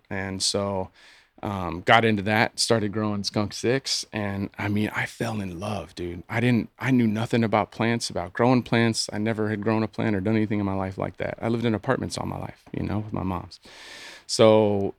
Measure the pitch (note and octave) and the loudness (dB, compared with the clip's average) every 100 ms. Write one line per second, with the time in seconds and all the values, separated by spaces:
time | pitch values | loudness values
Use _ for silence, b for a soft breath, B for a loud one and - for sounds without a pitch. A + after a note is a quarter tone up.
0 | - G2+ G2 F#2+ - G#2 G2+ G2 F#2 b | -10 -8 -6 -4 -2 -2 -2 -4 -6 b
1 | b b b b - G2+ F2 E2+ - A#2 | b b b b -8 -4 -4 -2 4 6
2 | A2+ G#2+ G2 G#2+ A#2 - - A#2 G#2 G2+ | 6 2 2 2 2 0 0 2 0 -2
3 | G#2+ G#2 G2 - G#2 - A2+ C3+ - - | -2 -4 -4 -2 -4 -2 0 0 -2 -6
4 | - G#2+ G2+ G2 G2+ - G2+ G#2 G#2+ - | -6 -6 -4 -4 -6 -6 -2 0 0 -2
5 | A2+ - A#2 A2 G2 E2+ G#2 G2+ D#2 - | -6 -6 -6 -6 -6 -8 -8 -8 -10 -10
6 | F2 F2 - A2+ A#2+ A#2 - - B2 B2+ | -8 -10 -6 0 2 2 0 -4 2 4
7 | A2+ G#2+ A2+ A#2+ A2+ A2 G2+ - A2+ A#2 | 4 2 0 2 4 2 2 0 0 0
8 | - G2 F2 - A#2+ B2+ A#2 A#2 A#2 A2+ | -2 -6 -4 2 4 4 4 2 2 0
9 | - G#2+ G#2+ G#2+ G#2+ G#2+ G#2 A2 A2 - | -4 -4 -2 -2 -2 -2 0 0 0 -2
10 | A2+ G#2 F#2+ A2 G#2+ G#2+ G2+ F#2+ F#2+ F#2+ | -2 0 2 2 2 0 -2 -2 -4 -4
11 | F#2+ - - - A2+ A#2 A#2 G#2+ - - | -6 -6 -8 -4 -2 0 0 0 0 -2
12 | F#2+ - F#2+ F#2 - - _ - F2+ G2 | -2 -6 -6 -6 -8 -12 _ -6 -4 -4
13 | G#2+ G2 F#2 F2+ - - B B B B | -4 -4 -4 -4 -8 -16 B B B B
14 | B B B - A2+ G#2+ G#2 G2+ G2 | B B B 6 8 8 6 2 -2